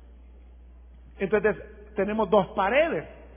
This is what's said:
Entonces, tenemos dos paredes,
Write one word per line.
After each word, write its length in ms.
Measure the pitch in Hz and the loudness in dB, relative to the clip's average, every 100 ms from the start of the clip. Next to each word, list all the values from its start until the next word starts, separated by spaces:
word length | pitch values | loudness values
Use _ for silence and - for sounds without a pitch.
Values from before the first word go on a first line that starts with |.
| - - - - - - - - - - - - | -20 -20 -20 -20 -20 -20 -20 -20 -20 -20 -20 -8
Entonces, 360 | 196 208 208 185 - - - - | -2 0 0 -2 -8 -20 -10 -4
tenemos 340 | 190 214 208 | -2 -2 2
dos 180 | 208 180 | 4 2
paredes, 580 | - 196 262 320 185 - - - | 0 0 2 2 -2 -8 -16 -20